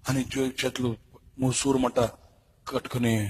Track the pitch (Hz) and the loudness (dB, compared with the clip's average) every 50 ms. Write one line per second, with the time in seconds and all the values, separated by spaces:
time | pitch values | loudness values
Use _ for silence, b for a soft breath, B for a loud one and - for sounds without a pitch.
0 | _ - 131 135 127 117 - 135 131 131 123 - - 127 123 - 127 120 113 - | _ 0 0 0 0 -2 -2 -2 -2 -2 -2 -2 -4 -4 -2 -2 -2 -2 -2 -4
1 | - _ - - _ - _ - 131 131 123 - - 135 135 131 127 120 - - | -12 _ -20 -20 _ -20 _ 0 0 2 2 2 2 2 2 4 2 2 2 2
2 | 117 110 - - - - _ _ _ _ _ _ _ - 135 127 - - - 123 | 0 0 -2 -10 -20 -20 _ _ _ _ _ _ _ -6 -6 -6 -6 -4 -4 0
3 | 120 117 113 110 104 | 2 2 2 2 0